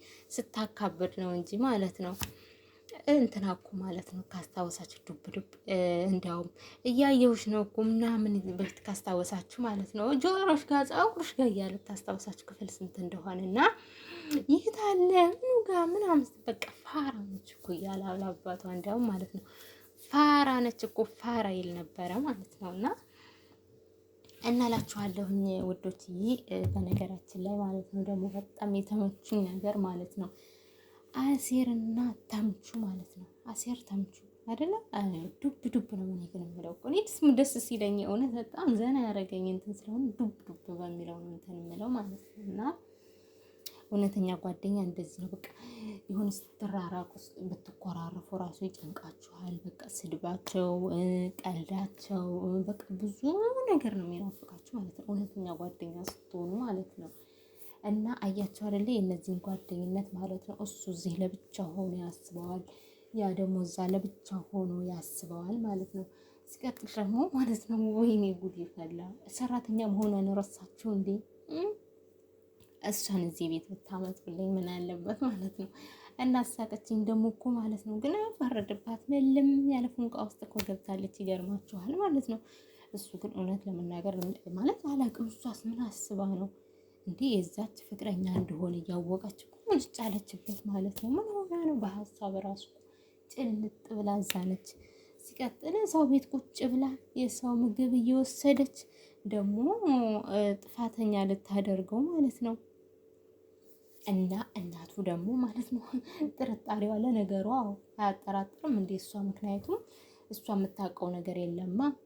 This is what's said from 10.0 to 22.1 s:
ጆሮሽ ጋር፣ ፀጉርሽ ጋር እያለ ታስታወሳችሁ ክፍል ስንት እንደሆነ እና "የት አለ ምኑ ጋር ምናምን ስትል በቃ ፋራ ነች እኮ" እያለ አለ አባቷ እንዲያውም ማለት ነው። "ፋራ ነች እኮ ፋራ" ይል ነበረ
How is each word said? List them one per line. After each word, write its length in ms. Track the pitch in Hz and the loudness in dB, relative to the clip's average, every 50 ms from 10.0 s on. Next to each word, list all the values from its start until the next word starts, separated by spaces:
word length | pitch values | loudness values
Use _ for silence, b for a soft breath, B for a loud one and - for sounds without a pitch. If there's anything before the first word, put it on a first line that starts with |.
| 208 247 294 254 | 2 2 4 4
ጆሮሽ 440 | 269 359 381 381 392 370 311 294 - | 4 4 4 4 6 4 4 4 4
ጋር፣ 180 | - 285 277 277 - | 2 2 2 2 2
ፀጉርሽ 440 | - 320 359 440 - 339 320 - - | 2 2 2 2 2 0 -6 -4 0
ጋር 140 | - 262 233 | 2 2 4
እያለ 280 | 196 196 190 190 190 202 | 4 2 -2 -2 -4 -8
ታስታወሳችሁ 640 | - - 202 190 - - 196 190 - 208 - - - | -8 -10 -12 -8 -6 -6 -6 -6 -6 -10 -12 -12 -14
ክፍል 240 | - 196 - 208 190 | -18 -12 -12 -12 -12
ስንት 260 | - - 190 180 - 190 | -10 -10 -12 -10 -8 -8
እንደሆነ 400 | 180 175 190 185 - 196 185 185 190 | -8 -6 -8 -8 -8 -8 -6 -4 -4
እና 160 | 185 185 240 320 440 - B B B B B B B 349 339 330 311 302 277 B - | 0 4 6 6 6 6 B B B B B B B -16 -14 -4 0 0 0 B 6
"የት 280 | 294 - - 440 427 427 | 6 6 6 2 0 2
አለ 180 | 427 403 392 370 359 359 381 359 349 339 | 2 4 6 6 8 8 10 10 8 8
ምኑ 260 | 392 - 494 508 508 480 427 | 6 2 2 4 4 4 4
ጋር 200 | 415 370 349 339 330 | 4 4 4 4 4
ምናምን 340 | 349 415 415 370 330 294 247 | 2 2 4 6 6 6 4
ስትል 200 | - - - - | 4 -4 -8 -6
በቃ 200 | 240 233 - - - - - | -6 -6 -4 -6 -10 -10 -14
ፋራ 360 | - - - 302 285 277 240 214 | -16 -6 -4 -2 -2 -2 -4 -6
ነች 280 | 202 196 190 196 - - | -8 -8 -10 -10 -12 -14
እኮ" 160 | - - - - 180 | -18 -14 -8 -6 -6
እያለ 300 | 165 190 190 196 190 190 | -6 -4 -6 -6 -4 -4
አለ 160 | 190 185 196 196 | -4 -4 -4 -4
አባቷ 360 | 190 180 - - 190 180 185 - 185 | -4 -6 -6 -6 -8 -8 -6 -8 -8
እንዲያውም 380 | 180 180 175 202 208 240 247 220 | -8 -6 -4 -2 0 2 2 2
ማለት 240 | 196 180 190 - - | 0 -2 -4 -6 -8
ነው። 100 | 190 B B B B B B B B B B B - - | -12 B B B B B B B B B B B -20 -8
"ፋራ 460 | - - 285 294 294 294 285 285 269 254 247 | 2 6 8 8 10 10 8 8 6 6 4
ነች 220 | 240 233 226 - - | 4 2 0 -2 -6
እኮ 160 | 214 - - 220 - - | -4 0 0 0 0 -2
ፋራ" 340 | - - 233 240 226 214 196 | -6 -6 -2 0 0 0 0
ይል 180 | 185 185 180 175 175 | 0 -2 -4 -4 -6
ነበረ 360 | 170 156 151 - - 180 180 | -8 -10 -10 -8 -8 -6 -4